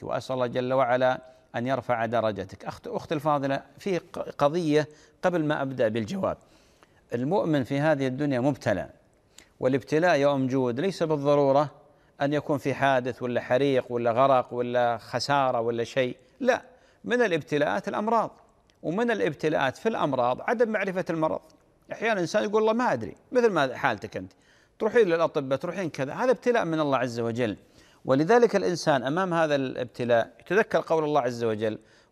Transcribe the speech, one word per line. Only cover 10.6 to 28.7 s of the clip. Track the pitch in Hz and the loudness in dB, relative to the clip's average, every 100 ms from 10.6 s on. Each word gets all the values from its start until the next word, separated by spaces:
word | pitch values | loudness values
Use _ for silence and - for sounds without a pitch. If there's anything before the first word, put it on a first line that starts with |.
| 123 120 | 0 0
ليس | 190 - | -2 -2
بالضرورة | 160 151 139 143 139 139 147 - - _ _ - | -2 0 2 4 4 4 2 -6 -20 _ _ -4
أن | 143 | -2
يكون | 147 - 139 | -2 -2 -2
في | 143 | -2
حادث | 123 135 131 127 113 | 0 2 2 0 -4
ولا | 123 120 | -4 -4
حريق | - 127 143 127 - | 0 2 2 2 0
ولا | 120 120 | -2 0
غرق | 113 139 131 - | 4 4 4 2
ولا | 120 123 123 120 113 | -4 -2 0 0 -2
خسارة | - 127 - 143 131 123 | -6 -6 0 2 2 0
ولا | 117 117 | -2 -2
شيء، | 113 139 127 - _ - | -2 -2 -2 -4 _ -4
لا، | 247 240 - - _ _ | 0 0 -2 -20 _ _
من | - 247 | -4 0
الابتلاءات | 220 165 - 147 151 196 202 | 0 -2 -2 -2 0 -2 -4
الأمراض، | 214 214 233 170 - _ _ _ _ | -4 0 0 -2 -6 _ _ _ _
ومن | 151 185 240 | -6 -2 -2
الابتلاءات | 202 185 139 156 - 131 - | 0 -2 -2 -2 0 -2 -2
في | 226 | -4
الأمراض | 220 156 127 120 123 | -2 -2 0 0 0
عدم | - 233 226 | -2 0 0
معرفة | 214 196 185 175 | 0 -2 -4 -4
المرض. | 165 156 - - _ _ _ - | -2 -2 -2 -10 _ _ _ -16
أحيانًا | - 226 | -6 -2
الإنسان | 202 165 214 | -2 0 -2
يقول: | 214 214 | 0 2
"الله | 220 | 2
ما | 226 240 | 2 0
أدري"، | 131 107 - - | -2 -4 -12 -4
مثل | 247 233 | 2 2
ما | 165 135 110 | 4 0 0
حالتك | 139 104 104 104 | -2 -2 -6 -10
أنت، | 92 _ _ _ _ - | -12 _ _ _ _ -6
تروحين | 220 233 196 | 2 4 4
للأطباء، | 165 156 156 135 135 | 4 2 0 -2 -2
تروحين | 175 175 165 | -4 -6 -6
كذا، | - 135 | -4 -6
هذا | 160 254 | -2 0
ابتلاء | 240 247 233 | 0 0 0
من | 170 160 | 0 0
الله | 147 131 | 0 0
عز | 127 117 | 0 -2
وجل. | 117 117 117 95 _ _ - _ | -2 0 -2 -2 _ _ -20 _
ولذلك | - 135 160 240 233 196 | 0 2 4 6 6 2
الإنسان | 185 | 0